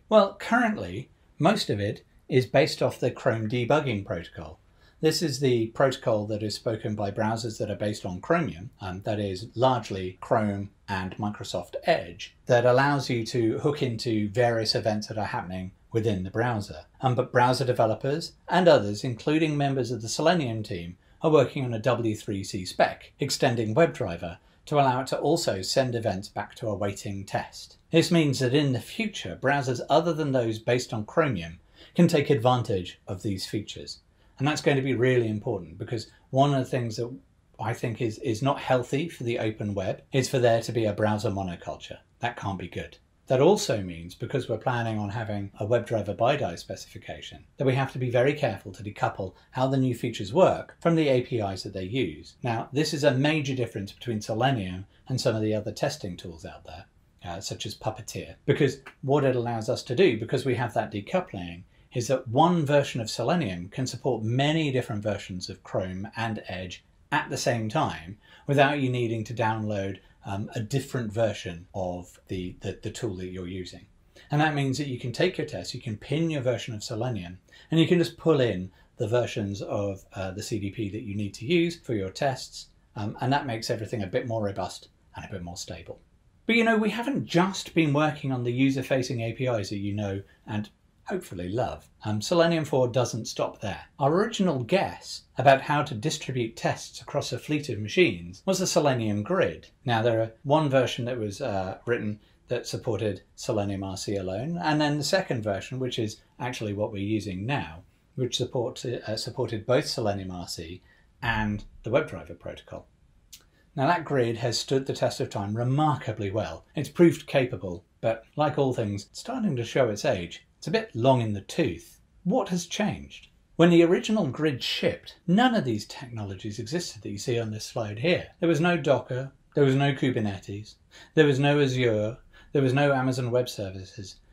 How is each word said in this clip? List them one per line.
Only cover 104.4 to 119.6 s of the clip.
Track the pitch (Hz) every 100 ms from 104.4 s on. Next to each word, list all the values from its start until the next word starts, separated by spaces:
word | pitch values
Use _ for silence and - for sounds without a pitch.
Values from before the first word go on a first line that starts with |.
| 147 170
and | 160 151
then | 147 147
the |
second | 143 190 190 127
version, | 104 95 - 127
which | 127 127
is | 107 - _ -
actually | 123 123 107
what | 101 110
we're | 101
using | 101 107 101 92 110
now, | 139 80 80 - _ _ 135
which | 127 -
support, | 131 131 123 127 127
uh, | 117 - 113
supported | - 120 113 107 104
both | 131 147
Selenium | - 107 98 92
R | 90 85
C | - 82 90 _ _ _ -
and | 117 110 107 101 - -
the | 107
WebDriver | 117 - 87 78 82
protocol. | - - - 78 - _ _ _ _ - _ _ _ 147
Now, | 139
that | 139 -
grid | 139 117 113
has | 123 110
stood | - 135 135
the |
test | - 127 -
of | 127
time | 110 98 110
remarkably | 123 139 156 131 - 107 101
well. | 107 82 82 - -
It's | 135
proved | - 170 - -
capable, | 139 131 101 95 87 - -
but | 113 113 - -
like | 151 147
all | 131
things, | 120 104 101 -
it's | -
starting | - 262 214
to | 123